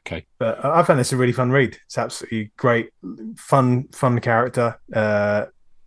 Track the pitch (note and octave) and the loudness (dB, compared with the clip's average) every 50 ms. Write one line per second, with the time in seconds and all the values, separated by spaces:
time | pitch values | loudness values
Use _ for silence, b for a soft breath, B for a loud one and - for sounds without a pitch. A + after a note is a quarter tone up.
0 | - - - F#2+ - _ _ - A#2+ A2+ - - - C#3 D#3 E3+ E3 - E3+ C3+ | -14 -10 -10 -10 -12 _ _ -6 -4 -4 -4 -2 -2 0 2 4 4 4 4 2
1 | B2 - C#3 B2 B2+ B2 A#2 B2+ B2+ B2 C3 C#3 C3 A2 - - _ - - - | 2 0 0 0 2 2 2 0 0 2 2 2 2 2 -2 -8 _ -10 -6 -6
2 | A2+ A#2+ - - - - A#2 A2 G#2+ G#2+ _ - - B2 A#2+ A#2 A2+ - _ _ | -6 -6 -6 -10 -10 -8 -8 -8 -8 -8 _ -2 0 2 2 2 0 -4 _ _
3 | - - A2+ - A3 A3 A3 - - - D3+ C#3 B2+ B2 B2 B2 C3+ - - - | -14 -14 -14 -12 -12 -14 -14 -16 -4 0 2 4 4 4 2 0 0 -4 -4 -2
4 | - B2+ A#2+ A#2 - B2 A2+ A2+ B2 B2+ - B2+ A#2+ A#2 A2+ - - - - A2+ | 0 0 2 0 0 2 2 2 2 0 0 0 -2 -2 -2 -6 -10 -6 -2 -2
5 | G#2+ G#2+ G#2 G#2 G#2 G#2 G#2 G#2+ - - - _ _ _ - - - | 0 2 2 0 0 0 0 -2 -2 -4 -10 _ _ _ -20 -20 -20